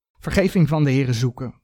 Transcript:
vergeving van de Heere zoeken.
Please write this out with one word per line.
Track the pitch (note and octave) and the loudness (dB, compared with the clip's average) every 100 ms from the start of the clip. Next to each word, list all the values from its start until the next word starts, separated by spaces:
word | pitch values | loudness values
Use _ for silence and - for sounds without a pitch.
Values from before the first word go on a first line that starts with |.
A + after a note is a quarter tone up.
| _ _ | _ _
vergeving | - - F#3+ G3 D3+ | -4 0 0 2 2
van | D#3 | 2
de | D3 | 2
Heere | C3 B2+ | 0 0
zoeken. | A#2 B2+ - B2 - | -2 -2 -4 -12 -14